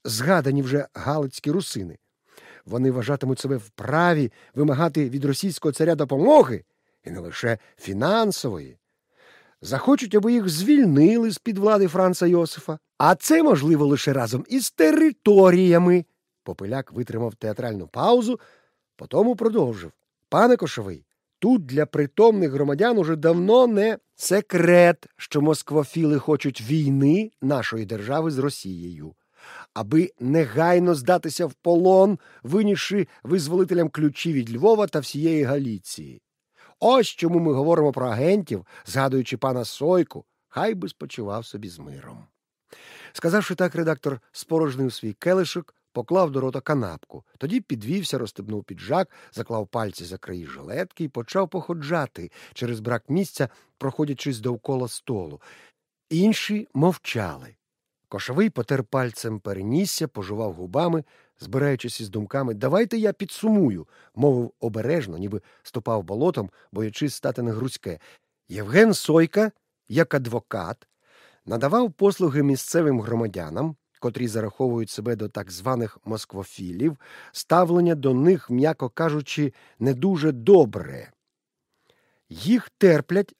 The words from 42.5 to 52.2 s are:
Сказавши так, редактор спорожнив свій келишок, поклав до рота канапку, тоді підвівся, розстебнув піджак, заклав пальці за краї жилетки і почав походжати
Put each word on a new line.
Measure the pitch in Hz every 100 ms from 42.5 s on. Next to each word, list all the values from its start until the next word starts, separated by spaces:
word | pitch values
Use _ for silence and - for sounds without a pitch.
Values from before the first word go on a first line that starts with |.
| _ _ - - - -
Сказавши | - 165 208 - 180
так, | 180 165
редактор | 160 147 143 127 _
спорожнив | - - 160 151 131 131
свій | - 110
келишок, | - 170 190 170 175 - _ _
поклав | 123 113 185 165
до | 135
рота | 131 131
канапку, | - 143 98 80 _ - _ -
тоді | 139 240
підвівся, | - 117 107 190 165 131
розстебнув | 110 - 101 104
піджак, | - 90 92 170 185 _ -
заклав | - 113 113 98
пальці | 117 107 - 85
за | 92
краї | - 90 76
жилетки | 71 71 131 190 -
і | 151
почав | 123 110 190 185
походжати | 185 - 170 143 170 131 -